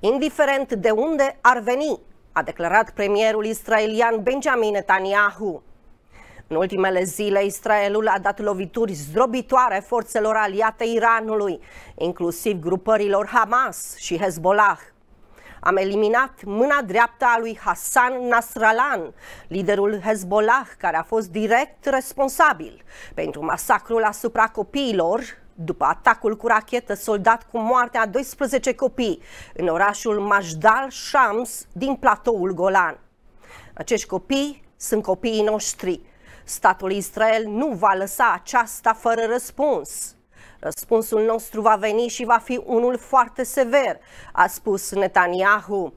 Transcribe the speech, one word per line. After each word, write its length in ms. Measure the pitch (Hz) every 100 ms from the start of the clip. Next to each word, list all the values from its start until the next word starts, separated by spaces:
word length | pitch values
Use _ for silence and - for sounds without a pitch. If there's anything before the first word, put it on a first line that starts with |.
indiferent 720 | 196 269 302 - 285 277 269
de 180 | 233 220
unde 480 | 214 285 311 269 -
ar 180 | - 240
veni, 420 | 220 247 302 254 - - _
a 100 | -
declarat 480 | 156 - 170 190 220
premierul 540 | - 202 208 220 220
israelian 800 | 214 220 - 220 214 220 233 226
Benjamin 500 | 214 269 294 254 214
Netanyahu. 880 | 202 180 190 190 202 202 202 208 156 - - - - _ - - - -
În 100 | 160
ultimele 480 | 185 196 190 185
zile, 400 | 185 151 208 196
Israelul 640 | 196 196 - 208 202 208 220
a 100 | 196
dat 220 | 196 202
lovituri 520 | 208 190 190 - 220
zdrobitoare 920 | 170 143 160 254 254 226 262 247 196 202
forțelor 500 | 240 220 233 214 220
aliate 480 | 214 196 220 220
Iranului, 760 | 233 233 226 226 220 214 202 165 - - -
inclusiv 640 | - 165 175 170 170 233 190
grupărilor 680 | 160 185 185 220 202 196 208
Hamas 720 | 240 214 240 262 180 - -
și 220 | - 170
Hezbollah. 600 | 202 165 170 208 208 170 - _ _ _ - - - -
Am 160 | - 190
eliminat 680 | 190 202 214 233 262 -
mâna 380 | 202 208 262 285 226
dreaptă 380 | 196 233 -
a 140 | 254 233
lui 200 | 226 214
Hassan 640 | - 175 - - 247 254 247
Nasrallah, 720 | 233 233 - 220 226 269 240 160 - - - -
liderul 520 | 175 190 202 202 214
Hezbollah, 640 | 190 220 185 202 214 247 254 -
care 180 | 185 160
a 60 |
fost 260 | 170 226 208
direct 560 | 175 214 233 294 -
responsabil 1000 | - 269 262 - 269 - 202 175 156 - - - -
pentru 300 | - 156 147
masacrul 600 | 156 170 - 208 - 226
asupra 440 | 214 208 233 226 220
copiilor, 760 | - 196 285 277 202 165 214 247 - -
după 300 | - 160 175
atacul 520 | 139 165 - 226 220 214
cu 100 | 233
rachetă 480 | 214 214 240 -
soldat 520 | 202 - 208 185 233 -
cu 80 | -
moartea 420 | 220 254 240 247
a 60 | 220
doisprezece 680 | 208 277 - 269 269 -
copii 480 | 240 262 - 226 170 - - -
în 140 | - 175
orașul 520 | 165 196 202 233 208
Majdal 680 | 202 202 180 160 202 226 269
Shams 760 | - - 277 247 208 247 - -
din 220 | - 269
platoul 580 | 269 - 214 - 220 180
Golan. 460 | 175 185 190 175 - _ _ _ - - - -
"Acești 320 | - - 220 -
copii 580 | 185 - 269 285 285 - _
sunt 260 | - 214
copiii 400 | 208 190 226 220
noștri. 580 | 214 214 - - 185 175 - _ - -
Statul 480 | - - 208 190 190
Israel 520 | 196 190 - 220 220 220
nu 200 | 208 294
va 280 | 208 202
lăsa 380 | 190 196 - 240 175
aceasta 500 | - 254 226 - -
fără 300 | 220 233 233 226
răspuns. 840 | 247 - - 294 220 139 - - - _ _ - -
Răspunsul 640 | - 170 - 226 220 220
nostru 360 | 220 226 - 214
va 140 | 214
veni 340 | 214 214 214 240
și 160 | -
va 140 | 233 233
fi 160 | - 247
unul 340 | - 233 240 247
foarte 460 | - 262 233 -
sever", 540 | 247 - 247 269 247 - - - -
a 140 | - 190
spus 440 | - - 196 -
Netanyahu. 960 | 190 196 196 180 180 190 208 202 202 165